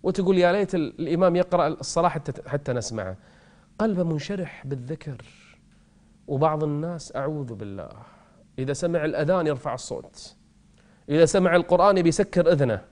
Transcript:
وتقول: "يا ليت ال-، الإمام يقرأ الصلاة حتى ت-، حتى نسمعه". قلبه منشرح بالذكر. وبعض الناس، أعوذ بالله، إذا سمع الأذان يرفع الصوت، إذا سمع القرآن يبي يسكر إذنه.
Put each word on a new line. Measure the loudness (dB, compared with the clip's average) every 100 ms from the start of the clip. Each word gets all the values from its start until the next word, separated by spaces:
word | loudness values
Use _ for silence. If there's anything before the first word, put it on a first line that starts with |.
وتقول: | -2 0 2 4
"يا | 4
ليت | 4 0 -2
ال-، | -4 -4
الإمام | -4 2 4 4
يقرأ | 2 2 0
الصلاة | -2 -4 0 0
حتى | 0 -8
ت-، | -12 -6
حتى | -6 -4
نسمعه". | -4 -4 -8 -8 -10 -18 _ _ _ _ _
قلبه | -2 0
منشرح | 0 -2 -4 -8 -8 -10 -10
بالذكر. | -8 -8 -10 -10 -14 -16 -20 -20 -20 _ _ _ _ _ _ -6
وبعض | 0 0 0
الناس، | -2 -4 -6 -10 -10 -6
أعوذ | -6 -6 -8
بالله، | -10 -12 -12 -14 -16 -20 -20 _ _ _ -8
إذا | -6
سمع | -2 -2 0 0
الأذان | -2 0 2 2
يرفع | -2 -6
الصوت، | -8 -8 -10 -12 -20 -20 _ _ _ _ _ _ _ -2
إذا | 4 6
سمع | 6 4 4
القرآن | 4 6 6 6
يبي | 4
يسكر | 2 0 2 4
إذنه. | 4 2 0 -6